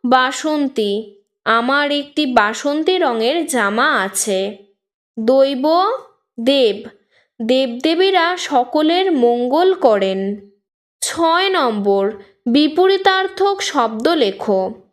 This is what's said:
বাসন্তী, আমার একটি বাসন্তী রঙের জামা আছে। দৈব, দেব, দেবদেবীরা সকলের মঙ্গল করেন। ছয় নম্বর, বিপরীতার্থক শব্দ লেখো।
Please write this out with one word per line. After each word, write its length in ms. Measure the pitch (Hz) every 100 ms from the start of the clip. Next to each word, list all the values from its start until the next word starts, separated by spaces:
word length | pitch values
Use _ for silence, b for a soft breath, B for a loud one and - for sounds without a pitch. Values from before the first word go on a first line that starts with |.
| 240
বাসন্তী, 760 | 254 254 - 311 302 277 269 208 202 220 _ _ _ -
আমার 420 | 226 247 285 294 285
একটি 220 | 285 - 294 240
বাসন্তী 560 | 208 226 285 294 311 370 311
রঙের 320 | 226 226 330 311
জামা 340 | 254 202 214 285 247
আছে। 360 | 190 - - 190 196 196 _ _ _ _ _ -
দৈব, 480 | 220 269 269 269 294 339 392 539 - _ _ -
দেব, 400 | 233 277 233 202 - _ _ _ _ _
দেবদেবীরা 880 | 226 262 262 240 320 330 381 370 330 359 -
সকলের 560 | 277 254 302 311 359 381 302
মঙ্গল 460 | 240 240 247 294 370 370 262
করেন। 340 | 208 190 190 196 202 - _ _ _ _ _
ছয় 460 | - - 330 339 392 370
নম্বর, 460 | 254 214 202 196 196 208 B B -
বিপরীতার্থক 1000 | 254 302 311 381 392 392 381 381 370 403 392 -
শব্দ 340 | 285 226 220 269 339
লেখো। 400 | 214 196 - 190 190 226 _